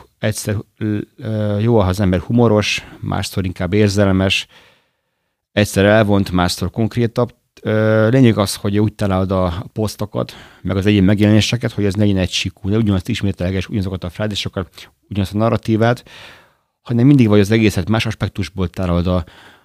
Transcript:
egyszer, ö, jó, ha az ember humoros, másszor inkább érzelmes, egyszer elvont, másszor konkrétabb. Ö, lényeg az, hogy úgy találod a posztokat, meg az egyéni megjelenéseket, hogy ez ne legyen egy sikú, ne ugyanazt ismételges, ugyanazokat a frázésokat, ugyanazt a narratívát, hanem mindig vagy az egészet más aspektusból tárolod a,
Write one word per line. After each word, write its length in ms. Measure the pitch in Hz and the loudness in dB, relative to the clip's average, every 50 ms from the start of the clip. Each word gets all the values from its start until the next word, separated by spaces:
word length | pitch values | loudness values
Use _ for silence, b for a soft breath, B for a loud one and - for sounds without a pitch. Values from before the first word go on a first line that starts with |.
| - _ _ _ | -16 _ _ _
egyszer, 380 | - 110 107 - - 110 104 104 - _ _ - | -6 -6 -6 -6 -6 -6 -6 -6 -6 _ _ -8
ö, 800 | 110 107 107 104 - - _ - 143 110 110 107 107 104 104 104 | -6 -4 -4 -4 -6 -10 _ -14 -10 -8 -6 -4 -4 -2 -2 -2
jó, 200 | 107 117 120 110 | 0 2 4 4
ha 80 | 95 90 | 4 2
az 120 | 92 92 | 0 0
ember 200 | - 92 92 87 | 0 2 2 0
humoros, 680 | - - 117 120 120 113 107 104 101 - - - - B B B | 0 0 2 2 4 4 4 2 0 0 -4 -6 -8 B B B
másszor 440 | B 104 95 95 101 - - 104 92 | B -6 -6 -6 -6 -6 -6 -6 -6
inkább 280 | 95 92 - 95 87 95 | -6 -6 -6 -4 -2 2
érzelmes, 720 | 104 107 101 95 104 101 98 95 95 95 98 - - - - b b b b b b b b b b b b b b b b b b _ _ - | 2 2 2 2 2 2 2 2 2 2 0 -2 -2 -6 -8 b b b b b b b b b b b b b b b b b b _ _ -2
egyszer 320 | 101 107 - - 98 95 | -2 -2 0 2 2 2
elvont, 460 | 104 107 110 110 101 101 98 98 85 | 4 4 4 4 2 2 0 0 0
másszor 400 | 87 92 87 87 - - 95 87 | 0 0 0 0 -2 -4 -6 -6
konkrétabb. 640 | - - 113 107 - 120 117 110 - - 120 117 - _ _ _ _ - - | -4 -4 -4 -4 -2 -2 -4 -2 -2 -2 -4 -4 -6 _ _ _ _ -12 -6
Ö, 460 | 110 107 107 110 110 110 110 110 110 | -4 -2 0 2 2 2 2 2 4
lényeg 300 | 123 135 131 117 104 104 | 4 6 6 6 4 4
az, 160 | 101 98 - | 0 -2 -4
hogy 240 | - - 104 101 104 | -6 -6 -2 0 0
úgy 140 | 107 107 - | 0 0 -2
találod 380 | - 107 101 95 92 95 92 | -4 -4 -2 0 0 -2 0
a 340 | 98 92 92 87 82 90 - - - | 0 0 0 -2 -2 -6 -10 -10 -8
posztokat, 640 | - 107 101 - - 104 101 - 120 120 - - B B B B B B | -6 -6 -6 -6 -8 -10 -8 -6 -6 -8 -8 -8 B B B B B B
meg 140 | 90 95 | -6 -4
az 100 | 98 92 | -2 2
egyéni 200 | 104 104 104 92 | 2 4 4 4
megjelenéseket, 680 | 95 107 98 104 104 107 110 104 - - 120 - 113 - | 4 4 4 4 4 4 4 2 0 -2 -4 -4 -4 -4
hogy 120 | - 104 | -2 -2
ez 100 | 101 87 | -2 0
ne 60 | 101 | 0
legyen 160 | 107 104 98 | 0 2 2
egy 140 | 95 92 - | 0 0 -2
sikú, 380 | - - - 98 - _ - 95 | -4 -4 -6 -6 -8 _ -6 -2
ne 80 | 104 | -2
ugyanazt 320 | 113 117 101 98 90 - - | 0 0 0 0 -2 -2 -4
ismételges, 600 | 117 - - 101 92 - 90 90 95 95 87 - | -6 -4 -4 -4 -4 -4 -4 -4 -4 -4 -6 -4
ugyanazokat 360 | - 107 92 98 95 90 - | -4 -4 -4 -4 -6 -8 -10
a 60 | 87 | -10
frázésokat, 840 | - - 107 107 101 - - - - 101 90 - _ - - - _ _ _ - | -8 -6 -6 -6 -6 -6 -8 -8 -8 -8 -10 -10 _ -20 -20 -20 _ _ _ -10
ugyanazt 260 | 98 101 98 - 98 | -6 -4 -4 -4 -2
a 40 | 104 | -2
narratívát, 720 | 110 117 110 107 - - 110 104 113 117 127 - - B B B B B B B B B B B B B B _ | 0 0 0 -2 -2 -2 0 2 2 0 0 -2 -6 B B B B B B B B B B B B B B _
hanem 260 | _ - 123 117 120 | _ -4 0 2 4
mindig 220 | 143 147 135 120 104 | 6 6 6 6 6
vagy 120 | 104 104 | 6 4
az 100 | 101 95 | 4 4
egészet 380 | 110 113 110 104 - 98 85 95 | 2 2 2 2 0 0 -2 -2
más 180 | 107 110 - | -2 -2 -2
aspektusból 640 | 113 - - 107 92 - - 95 - - 95 92 85 | -4 -6 -6 -6 -8 -6 -6 -10 -8 -6 -6 -6 -6
tárolod 380 | - - 92 90 87 87 85 | -6 -4 -4 -2 0 0 0
a, 100 | 92 90 90 87 B B B B B B B B | 0 0 -2 -2 B B B B B B B B